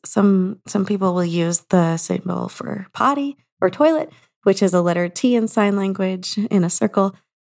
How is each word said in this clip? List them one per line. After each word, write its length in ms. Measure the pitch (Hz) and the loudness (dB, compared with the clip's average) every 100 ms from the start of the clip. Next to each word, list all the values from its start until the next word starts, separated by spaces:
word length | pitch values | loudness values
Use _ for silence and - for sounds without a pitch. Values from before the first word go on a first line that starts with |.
| - | -4
Some, 540 | - 202 190 185 - - | 2 4 4 0 -6 -6
some 180 | 208 190 | -4 -2
people 300 | 202 190 180 | 0 0 0
will 100 | 175 | 0
use 380 | 170 170 170 - | 0 0 -2 0
the 260 | 185 165 165 | 2 2 0
symbol 500 | - 180 185 180 - | -4 -4 -4 -6 -6
for 380 | - - 208 190 | -8 -10 -10 -8
potty 440 | - 233 285 277 - _ - | -2 0 0 -4 -8 _ -4
or 120 | 185 | -2
toilet, 400 | 185 302 311 - - _ _ | 2 2 2 -2 -12 _ _
which 180 | 202 196 | 0 2
is 140 | 196 180 | 2 2
a 60 | |
letter 260 | 175 175 175 | 2 0 -2
T 260 | - 254 240 | -2 0 2
in 120 | 220 | 0
sign 280 | - 202 202 | 0 0 0
language 640 | 196 190 190 185 - - | -2 -2 -4 -4 -6 -6
in 260 | 208 202 | 0 0
a 60 | 170 | 0
circle. 460 | - 214 - 196 - _ _ | 0 0 0 0 -2 _ _